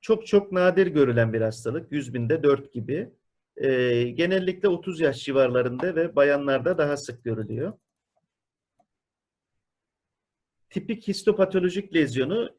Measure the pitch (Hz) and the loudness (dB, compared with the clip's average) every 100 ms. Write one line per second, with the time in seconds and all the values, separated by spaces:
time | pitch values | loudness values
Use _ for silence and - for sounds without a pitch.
0 | - 220 - 208 202 185 180 180 185 151 | 0 0 4 0 2 2 2 4 2 4
1 | 135 120 113 110 110 110 110 139 170 143 | 4 4 2 2 -2 -2 -6 -6 -6 -8
2 | 127 120 117 123 143 139 - 123 104 143 | -6 -6 -2 2 4 2 0 -12 -6 -6
3 | 240 _ _ _ _ - 135 127 127 120 | -8 _ _ _ _ -4 0 2 2 2
4 | 120 120 170 190 180 180 208 170 180 165 | 0 0 0 0 -2 -4 -4 -4 -4 -2
5 | 160 123 - 135 131 123 123 123 175 165 | -2 -2 -2 2 2 2 0 -2 -4 -2
6 | 165 143 143 143 143 135 123 180 147 143 | -2 2 4 2 0 0 0 0 0 -2
7 | - 117 - 110 107 110 160 214 _ _ | -6 -10 -6 -6 -6 -6 -8 -10 _ _
8 | _ _ _ _ _ _ _ _ _ _ | _ _ _ _ _ _ _ _ _ _
9 | _ _ _ _ _ _ _ _ _ _ | _ _ _ _ _ _ _ _ _ _
10 | _ _ _ _ _ _ _ - - 226 | _ _ _ _ _ _ _ -10 -6 -8
11 | - 196 - 208 185 190 180 175 202 165 | -6 -2 0 2 2 2 0 -2 -2 0
12 | 143 120 135 208 233 | 0 0 -2 -2 -4